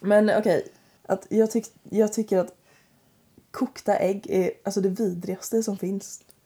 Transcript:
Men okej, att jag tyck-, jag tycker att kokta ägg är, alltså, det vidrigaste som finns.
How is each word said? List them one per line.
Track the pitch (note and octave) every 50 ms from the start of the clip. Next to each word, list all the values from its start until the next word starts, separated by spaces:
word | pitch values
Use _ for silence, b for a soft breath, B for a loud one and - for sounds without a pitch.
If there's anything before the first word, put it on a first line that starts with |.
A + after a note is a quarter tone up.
Men | - F#3+ G#3 G#3 G#3+ G#3+ - -
okej, | G#3+ G#3+ E3+ D3 - - - b b b b b _
att | - G3 F#3+ - -
jag | - G#3+ A3 A3
tyck-, | - A#3 G#3+ - - _ _
jag | - - G3+ A3 G#3+ G#3+
tycker | - A3 G#3+ G3+ F#3
att | F3 - - b b b b b b b b b b b b b _ _ _ - - _
kokta | - - C4 B3+ - - - - G#3
ägg | - - F3+ G3 G3+ - -
är, | - F#3+ F#3 F3+ - - -
alltså, | G3+ F#3+ G#3
det | F#3+ G3
vidrigaste | F#3 G#3 A3+ G3 F3+ F3 F3 F#3 F#3 F#3 - - - A3+ A3+
som | A3 G3+ G3
finns. | - F3+ G3 G3 - - - - _ - _ _ _